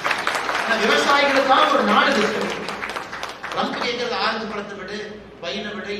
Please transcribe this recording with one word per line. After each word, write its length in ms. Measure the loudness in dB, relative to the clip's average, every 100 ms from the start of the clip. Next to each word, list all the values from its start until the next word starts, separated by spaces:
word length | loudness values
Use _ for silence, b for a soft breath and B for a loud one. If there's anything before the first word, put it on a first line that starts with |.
| -4 -2 -2 -2 -2
ஆனா 200 | -2 0 2
விவசாயிகளுக்காக 840 | 4 4 4 4 6 4 6 6 6
ஒரு 80 | 4
நாடு 280 | 4 4 4
நிற்க 260 | 4 2 0
வேண்டும். 320 | -2 -4 -6 -8 -8 -8 -8 -10 -10 -10 -8
ட்ரம்ப் 320 | -4 -4 -2
கேட்கறது 320 | -4 -2 -2
ஆரஞ்சு 320 | -2 -2 -2 -4
பழத்தை 300 | -8 -8 -10
விடு, 220 | -10 -8 -10 -12 -16 -10
பையனை 300 | -8 -6 -6
விடு, 200 | -8 -8 -8